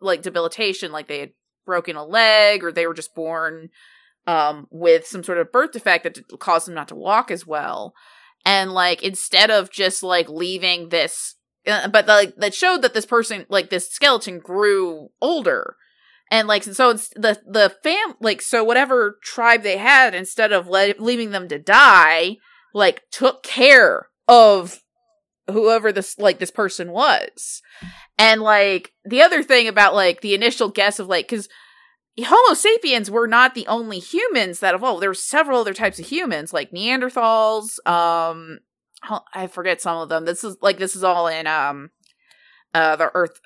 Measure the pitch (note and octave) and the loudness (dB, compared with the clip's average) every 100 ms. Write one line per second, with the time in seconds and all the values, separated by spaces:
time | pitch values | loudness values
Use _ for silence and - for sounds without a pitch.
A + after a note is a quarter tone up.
0 | F#3+ F3 F3+ E3+ E3 - G#3 F#3 F3 D3+ | -6 -6 -4 -6 -6 -4 -6 -6 -12 -12
1 | D3 D3 C#3+ _ _ _ - F3 F3 D#3 | -12 -12 -12 _ _ _ -8 -6 -6 -12
2 | D3+ G#3+ A3 G#3+ G#3 G#3 E3+ E3+ E3 D#3+ | -4 0 4 4 4 2 -4 -4 -4 -6
3 | - - D#3+ E3 D#3+ D#3+ E3+ _ _ _ | -14 -12 -10 -8 -8 -10 -20 _ _ _
4 | _ _ - D#3+ D3+ D3+ - D#3+ E3+ E3 | _ _ -4 0 -2 -4 -14 0 4 4
5 | E3 F#3+ E3+ E3+ E3 B3 D#4 A#3 G3+ E3+ | 2 -12 -6 -6 -2 -2 -2 -4 0 0
6 | F3+ C#3+ _ - - E3 F3+ E3 D3 D2+ | -2 -12 _ -12 -2 -2 -2 -12 -16 -10
7 | F3+ A3 - E3+ E3+ D3+ D3 - - _ | -2 -2 -2 -10 -8 -10 -8 -12 -14 _
8 | _ _ _ _ - G3 F#3+ F#3 F3+ E3+ | _ _ _ _ 0 0 -2 -2 -2 -2
9 | G3 F#3 - F#3 A3 G#3+ F#3+ - F#3 F#3 | -6 -8 -4 2 2 2 -2 -4 -4 -4
10 | F#3 F3+ D#3+ D#3+ F3+ F#3 F3+ F3 E3 E3+ | -2 -2 -2 -8 -8 -6 -4 -4 -4 -4
11 | D3+ - - - _ _ - G#3 F#3 G#3+ | -4 -6 -14 -16 _ _ -6 -4 0 0
12 | G#3+ G#3 G3+ - G#3 - F#4 F4+ B3 A3 | 4 4 2 -4 -6 -2 -2 0 -2 -2
13 | - A#3 A3+ G3+ - G3 - F3+ - - | -2 -2 -2 -10 -4 -4 -2 -6 -8 0
14 | C#4+ A#3 G3+ F3 E3 F#3+ G#3 G3 F3+ D#3 | 0 0 -4 -14 -10 -2 0 0 -2 -8
15 | C#3+ _ C#4 E4 F#3 A#2 - - _ _ | -18 _ -4 -2 -2 -4 -8 -18 _ _
16 | _ _ _ A3 G#3+ G#3 G3+ F#3+ B3 A3 | _ _ _ -2 0 -2 -4 0 0 0
17 | - G#3+ A3 G3+ - G#3+ G3 - D#4 F#4+ | -8 -4 -4 -4 -4 2 2 0 -4 -4
18 | G#4+ - A3+ F#3+ - A#3 A3 B3 C4+ B3+ | -6 -6 -6 -4 -4 -2 2 0 2 0
19 | G#3 G#3 - - A#3 A#3 G3+ F#3+ A#3 C4+ | 0 -4 -12 0 2 2 0 -2 4 6
20 | B3 F#3 F#3+ - G#3+ G3 F3 F#3+ G3+ G#3 | 4 0 -8 -2 0 0 0 0 0 0
21 | A3 A#3+ A3 G3 F3+ D3 F3 A3+ C#4 F#3+ | -4 -4 -4 -8 -8 -8 4 8 8 8
22 | D#3 E3 F3+ A3 _ _ _ G#3 F#3+ - | 6 4 -2 -6 _ _ _ 0 0 0
23 | _ - C4 - - - C4+ C4 F3+ F2 | _ -2 -2 -2 -10 2 8 8 6 2
24 | - _ - A#3+ G#3+ G3 F3 - _ _ | -8 _ 6 8 8 6 -2 -14 _ _
25 | _ _ _ _ - G#3+ A3 A3+ G#3+ F#3+ | _ _ _ _ -6 0 2 2 0 -2
26 | F#3+ - G#3 - F3+ - F#3+ - F3 F#3 | -8 -2 -2 0 -6 -4 -6 -6 -8 -2
27 | C#4+ - - - - - _ - F3+ - | 0 0 -2 -12 -16 -16 _ -20 -20 -20
28 | _ - A3 A3 G#3+ G#3 G3+ F3+ - _ | _ 2 4 4 4 4 2 0 -6 _
29 | G3+ B3 E4+ E4 - B3+ A3+ G3+ G3 G3 | -4 4 4 4 2 2 4 4 4 4
30 | F3+ F3 G#3 G3 A#3+ B3 G#3+ G#3 G3 G3+ | 0 -2 -4 -2 -2 -2 -4 0 -2 -2
31 | F#3+ F3+ - A3 - - _ _ _ _ | -4 -4 -4 -8 -10 -20 _ _ _ _
32 | _ - A#3+ G#4 B4+ G#4 G#4 A4+ D4+ A#3+ | _ -12 2 4 6 4 2 0 0 -4
33 | G3+ A3+ A#3 A#3 B3+ B3 - A3+ A3+ F#3 | -2 -4 0 4 2 0 -6 -6 -6 -12
34 | - E4 A#4+ C#4 F#3 E3+ F#3+ F#3 B3 F3 | -8 -6 -2 -2 -2 -2 -2 -2 -4 -2
35 | G3 F#3 - D4 D4 B3+ G#3+ F#3+ G#3 - | -4 -6 -4 -2 0 -2 -4 -4 -6 -6
36 | E3+ D#4 D#4 D#3 D#3 D#3+ C#3 F3 A3 C4 | -10 -8 -6 -8 -6 -8 -8 -8 -6 -4
37 | B3+ B3+ A3+ A3+ A3 A3 A3 - - E3+ | -4 -2 0 2 0 -2 -6 -8 -2 0
38 | E3+ E3+ E3 E3 D#3+ - _ _ _ _ | 0 0 -4 -8 -16 -20 _ _ _ _
39 | - G#3+ - F#3+ F#3 - F#3 E3+ F3 E3 | -12 -12 -10 -12 -12 -6 -4 -4 -6 -8
40 | D#3+ E3 E3 F3 A3 F#3 G3 F#3 F#3 F#3 | -6 -4 -4 -8 -12 -2 -2 -2 -6 -2
41 | F#3 F3 E3+ D#3+ D#3 D#3 C#3+ C#3+ D3 _ | -2 0 -2 -4 -4 -4 -4 -8 -16 _
42 | _ _ _ _ _ _ _ E3 D#3+ D#3 | _ _ _ _ _ _ _ 0 0 0
43 | D#3+ F3+ E3+ - | -2 -2 -4 -6